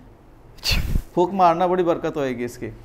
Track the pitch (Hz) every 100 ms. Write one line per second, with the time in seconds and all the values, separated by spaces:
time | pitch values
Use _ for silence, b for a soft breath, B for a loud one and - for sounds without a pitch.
0 | B - - - - - - - - -
1 | - - 180 196 175 165 180 185 170 160
2 | 160 156 135 120 120 - 110 -